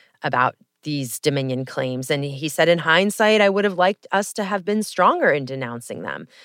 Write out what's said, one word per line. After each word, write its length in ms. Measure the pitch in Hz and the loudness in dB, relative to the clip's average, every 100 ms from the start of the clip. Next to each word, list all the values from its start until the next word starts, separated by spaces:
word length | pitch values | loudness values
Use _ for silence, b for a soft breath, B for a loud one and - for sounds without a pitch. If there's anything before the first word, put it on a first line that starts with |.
| b b | b b
about 320 | 147 127 123 - _ _ | -4 0 0 -2 _ _
these 340 | 151 147 127 - | -6 -6 -4 -4
Dominion 460 | 151 139 135 127 | -2 0 -2 -4
claims. 440 | 131 - 131 127 131 | -6 -6 -4 -4 -2
And 160 | 147 | -2
he 240 | 143 139 156 | -4 -6 -4
said, 200 | - 160 | 2 2
"In 100 | 170 | 2
hindsight, 640 | 165 165 202 - 214 214 | 4 2 2 2 4 6
I 100 | 202 | 4
would 140 | 196 | 4
have 100 | 202 | 0
liked 320 | 180 180 214 - | 2 0 0 -2
us 200 | 196 208 | -4 -2
to 100 | - | -6
have 200 | 190 202 | -4 -4
been 200 | 175 214 | -2 -2
stronger 460 | 214 - 185 311 214 | -2 2 2 4 2
in 120 | 147 | 2
denouncing 580 | 131 135 123 120 - 107 | -2 -6 -6 -8 -10 -10
them." 260 | 82 71 80 b | -8 -10 -12 b